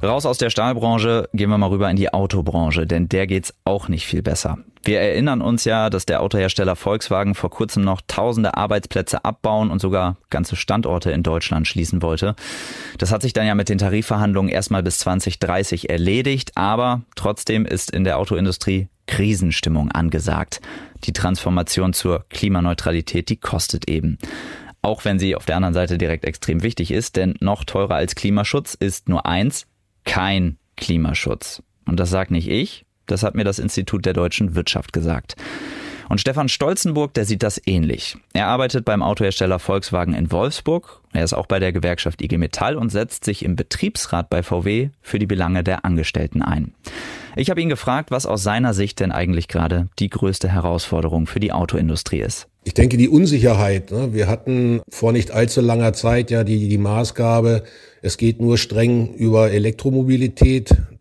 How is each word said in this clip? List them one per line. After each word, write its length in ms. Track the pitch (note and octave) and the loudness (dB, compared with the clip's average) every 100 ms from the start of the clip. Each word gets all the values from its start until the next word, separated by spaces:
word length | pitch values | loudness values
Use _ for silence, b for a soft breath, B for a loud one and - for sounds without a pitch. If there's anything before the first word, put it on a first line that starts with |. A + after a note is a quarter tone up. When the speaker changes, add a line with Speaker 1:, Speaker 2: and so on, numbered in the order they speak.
Speaker 1:
Raus 240 | G2 B2+ D3 | 0 0 0
aus 120 | B2+ | 0
der 120 | A#2+ | 0
Stahlbranche, 760 | G#2+ A2+ A#2+ A2+ A#2 A2 A#2 - | 0 0 0 2 2 2 0 0
gehen 160 | G#2+ G#2 | 0 2
wir 80 | G#2 | 2
mal 140 | G2 | 2
rüber 180 | G2 G2 | 2 2
in 80 | F#2+ | 2
die 160 | G2 | 2
Autobranche, 720 | F#2 G2 G2 D#2 E2+ E2 D#2+ D#2+ | 0 0 0 0 0 0 0 0
denn 220 | E2+ E2+ | 0 0
der 180 | F#2 F#2+ | 0 0
geht's 280 | F#2+ - - | -2 -4 -6
auch 240 | - G2 - | -2 -2 -2
nicht 180 | D#2+ - | -4 -2
viel 160 | - | -4
besser. 360 | - - - - - _ | -2 -2 -2 -6 -10 _
Wir 160 | - G#2 | -2 0
erinnern 400 | G2+ F#2+ C#3+ B2+ | 2 2 0 0
uns 240 | - A#2 | 0 0
ja, 260 | - A2+ A2 | 2 2 2
dass 160 | G2 - | 0 -2
der 160 | D2+ | 0
Autohersteller 540 | G2 G#2 F#2 - F#2+ F2+ | 0 2 0 0 0 0
Volkswagen 580 | - A2 - F#2+ G2+ | -2 -2 0 0 0
vor 160 | F#2+ F2+ | 0 -4
kurzem 320 | - A2+ - | -4 -2 0
noch 200 | G2 F#2+ - | 0 0 -4
tausende 500 | - A2 A#2 G#2 - | -2 0 2 0 0
Arbeitsplätze 680 | G2+ G#2 - - F2+ - | 0 -2 -2 -4 -2 -4
abbauen 460 | - A2 A2 G#2+ G#2+ | -4 -4 0 0 2
und 100 | F2 | 0
sogar 360 | F#2+ F#2 F2+ F2+ _ | 0 0 0 -2 _
ganze 240 | C#2+ F2 | -4 -2
Standorte 560 | F#2 - G#2 A2 F2 F2+ | -4 -2 -2 0 0 0
in 140 | D2+ | 0
Deutschland 420 | E2 E2 - D#2 D#2+ | 0 0 0 -2 0
schließen 360 | - E2+ F2+ | -2 -2 0
wollte. 340 | E2+ D#2+ G2 G#2+ B B B B B B | 0 0 -2 -4 B B B B B B
Das 120 | F#2 | 0
hat 120 | G#2+ | 0
sich 100 | B2+ | 0
dann 140 | A2+ G#2+ | 0 0
ja 100 | G2+ | 2
mit 120 | G2 | 2
den 100 | G2 | 0
Tarifverhandlungen 760 | G2 G#2 A2 G#2+ G#2 G2 F#2+ | 2 0 0 0 2 2 0
erstmal 300 | - F#2+ G2+ | 0 0 0
bis 160 | F2+ - | 0 -2
zwanzig 420 | - F#2 F#2+ F2+ | 0 0 -2 -2
dreißig 480 | F2 F2+ G2+ E2+ - | -2 -2 -2 -4 -2
erledigt, 640 | E2+ F2 A2 C3 C3+ - - | 0 2 2 0 -2 -4 -2
aber 440 | G2 A2 B2 B2 A#2 - | 0 2 0 0 -4 -6
trotzdem 480 | - G#2+ - A2 | -4 -4 -2 0
ist 260 | A2 F#2 - | 0 -2 -2
in 140 | - | 0
der 140 | F#2+ C#2+ | 0 0
Autoindustrie 720 | G2+ F2 F#2+ F2 - F#2+ F#2+ _ - | 0 0 0 0 0 0 -2 _ -8
Krisenstimmung 840 | - G#2 G2+ F2 D2 - D#2 D2 | -2 0 2 2 0 0 0 0
angesagt. 680 | - E2 D#2+ D#2+ D#2 D#2 - B B B B | 0 0 0 0 -2 -4 -10 B B B B
Die 80 | - | -8
Transformation 800 | E2+ F2+ F#2 - F2+ F2 - F#2 | -2 -2 -2 0 -2 0 0 0
zur 320 | F2+ F#2 E2+ - | 0 0 -2 -4
Klimaneutralität, 1000 | - G#2 F#2 F2 F2 - E2+ E2 F2 E2+ | -4 0 2 0 0 -2 -2 -2 -4 -2
die 80 | A2 | -4
kostet 500 | - - - - - | -2 -4 -2 -4 -2
eben. 300 | D#2 E2 - B B B B B B | -2 0 -4 B B B B B B
Auch 220 | G2+ G#2+ | -4 -2
wenn 140 | - G2 | 0 0
sie 160 | F#2+ | 0
auf 120 | F#2 - | -2 -2
der 100 | E2 | 0
anderen 180 | F#2 | 0
Seite 240 | F2 F2+ F2 | 0 0 0
direkt 280 | E2+ E2 - | 0 -2 -4
extrem 360 | - - E2 | -6 -2 0
wichtig 300 | G#2 A#2+ E2+ | -2 -2 -2
ist, 240 | - A#2+ - | -2 -2 0
denn 180 | F#2 - | 0 0
noch 240 | F#2+ G#2 | -2 -2
teurer 300 | - F#2+ G2 | -4 -2 0
als 200 | D#2+ F2 | 0 -2
Klimaschutz 600 | - G2+ G2+ G#2 C#3+ - | -2 0 0 2 -2 -4
ist 340 | - G2 F#2+ - | -4 -4 -2 -2
nur 180 | F2 - | 0 0
eins, 400 | F2 A2+ - - _ _ _ | 0 0 -2 -12 _ _ _
kein 540 | - - F#2+ G2 F2 D2 _ - | -4 -2 0 0 0 -2 _ -14
Klimaschutz. 880 | - E2+ D#2 C#2+ - A1 - - - _ | -2 0 0 -2 -4 -6 -8 -16 -20 _
Und 140 | - E2+ | -4 0
das 120 | F2 | 2
sagt 200 | F#2 F#2+ | 0 0
nicht 180 | E2+ E2 | 0 0
ich, 360 | E2+ F3+ - _ _ - | -2 -2 -8 _ _ -4
das 180 | - | 0
hat 100 | G#2 | 0
mir 80 | - | 0
das 160 | G2+ G2 | -2 0
Institut 480 | G2+ - F#2+ G2+ F#2+ | -2 -4 -4 -2 0
der 60 | |
deutschen 420 | F2+ F2 - G2+ | 0 0 0 0
Wirtschaft 380 | E2+ E2+ - - | 0 -2 -4 -4
gesagt. 420 | - D#2+ D#2 - - B B B B B B B | -2 -2 -2 -6 -14 B B B B B B B
Und 120 | G2+ | -2
Stefan 280 | C3+ C3+ C3+ | 0 0 -2
Stolzenburg, 640 | - C#3+ F#3+ F3+ D3+ D3 | 0 0 0 0 0 0
der 100 | - | -2
sieht 180 | G#2 A2 | -2 0
das 180 | G#2+ - - | 0 -2 0
ähnlich. 500 | F#2 D#2 A#1 - - _ | 2 2 -2 -6 -12 _
Er 140 | - G2+ | -2 0
arbeitet 380 | B2 C3 B2+ | 2 0 0
beim 180 | A2+ G#2 | 0 0
Autohersteller 560 | F#2 G#2 G2+ F#2+ F#2 F#2 | 0 2 0 2 0 0
Volkswagen 560 | - G2 - F2+ F2 | 0 -2 0 -2 0
in 160 | E2 E2 | 0 0
Wolfsburg. 720 | E2+ A#2+ D#3 - E3+ - - _ | 0 0 -2 -2 -2 -2 -20 _
Er 120 | - | -2
ist 80 | E2 | 0
auch 140 | - - | -2 -2
bei 120 | F#2+ | 0
der 140 | F#2 | 0
Gewerkschaft 500 | F2 F2 F2 - E2+ | 0 -2 -2 -4 -4
I 60 | - | -2
G 100 | E2 | 0
Metall 380 | E2+ - G#2 D3+ | -2 -2 -2 -2
und 140 | A2+ | -2
setzt 340 | G2+ A#2 - | -2 -4 -4
sich 200 | - G2+ | -4 -4
im 120 | - F2 | -2 -4
Betriebsrat 760 | - - G3 - - E2+ - | -4 -2 -4 -4 -4 -4 0
bei 140 | E2+ | -2
V 200 | F2+ F2 | 0 0
W 260 | F2 A2 C3+ - | 0 0 -2 -6
für 160 | - G#2 | -6 -2
die 80 | G2+ | 0
Belange 380 | G2 E2+ F2+ | 0 2 2
der 200 | F2 F#2 | 0 -2
Angestellten 580 | - E2+ D#2 - D#2+ - | 0 0 0 -2 -2 0
ein. 300 | - D2+ D2+ - B B B B B | 0 0 -2 -8 B B B B B
Ich 160 | - C3+ | -4 -2
habe 100 | F3 | 0
ihn 80 | E3 | 0
gefragt, 440 | C#3+ - C3 D#3+ | -2 0 -2 0
was 140 | B2+ C3+ | -4 -2
aus 180 | G#2 | -2
seiner 300 | G2 G#2+ B2+ | 0 2 2
Sicht 260 | G2 G2+ - | 2 0 0
denn 100 | F#2+ | -2
eigentlich 380 | - F2+ E2+ E2+ | 0 0 0 0
gerade 400 | E2+ E2 F2 F2 - | 0 0 2 -2 -2
die 100 | G2+ | -4
größte 400 | - G2 F#2+ F#2 | 0 0 0 0
Herausforderung 800 | F#2 E2+ E2+ - E2+ E2 E2 D#2+ | 2 2 -2 0 0 0 0 0
für 140 | - | 0
die 120 | G#2 | -2
Autoindustrie 680 | - E2+ - D#2+ D#2+ - D2 | 0 0 0 0 0 -2 -4
ist. 280 | A1+ - - _ | -4 -6 -12 _
Speaker 2:
Ich 100 | - | -4
denke, 220 | - B2+ A#2+ | 4 4 6
die 120 | B2+ | 6
Unsicherheit, 840 | D3+ F3+ C#3+ A#2+ G#2+ G2+ G2 F#2 | 6 6 6 4 4 4 0 -2
ne? 200 | G#2 C3 | -4 -2
Wir 140 | G#2+ F#2+ | 0 0
hatten 540 | A2+ - B2+ B2 A#2 - | 0 0 0 2 0 -2
vor 240 | - A#2 | 0 2
nicht 180 | A#2+ G#2+ | 2 2
allzu 300 | A2 A#2 - | 2 2 4
langer 320 | A#2+ A#2 A2+ | 4 4 2
Zeit 400 | G#2 A2+ A#2+ A#2+ | 2 2 2 2
ja 100 | A#2 | 0
die, 260 | G#2+ A2 G#2 | 2 2 2
die 100 | G2+ | 2
Maßgabe, 840 | G2+ A2 A2 - A#2 A#2 A#2 A2+ B B B B | 2 2 0 0 2 4 4 2 B B B B
es 160 | F#2 - | -6 2
geht 220 | A2+ A2+ | 2 2
nur 180 | A#2 A#2 | 4 2
streng 560 | - G#2 A#2 A#2+ A2+ | 2 2 4 4 2
über 360 | - A2+ A2 A2 | 0 4 6 6
Elektromobilität. 1300 | G2+ G#2 G#2+ C3+ C3 C3 C3 B2+ - - C3 A2 - - - | 4 2 0 0 2 2 2 2 6 6 6 4 4 4 -10